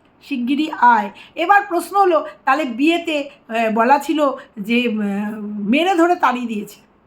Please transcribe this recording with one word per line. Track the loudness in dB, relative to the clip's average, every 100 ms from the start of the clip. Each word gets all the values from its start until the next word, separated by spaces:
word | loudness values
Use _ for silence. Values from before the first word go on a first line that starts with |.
| _ _ -10
শিগগিরই | -6 -2 -2 -4
আয়।" | 2 4 4 0 -10 -14 -4
এবার | 2 2
প্রশ্ন | 2 -2 -2 2
হলো, | 2 2 -2 -6 -2
তাহলে | 0 -2
বিয়েতে, | 0 0 0 -2 -4 -6 -12 -8
আহ, | -4 0
বলা | 2 4 2
ছিল | 2 0 0 -2 -10 -12
যে, | -2 0 0
আহ, | -2 -2 -4 -6 -8
মেরে | -8 -6 0 2 2 2
ধরে | 2 2
তাড়িয়ে | 0 -2 -4
দিয়েছে, | -8 -10 -14 _ _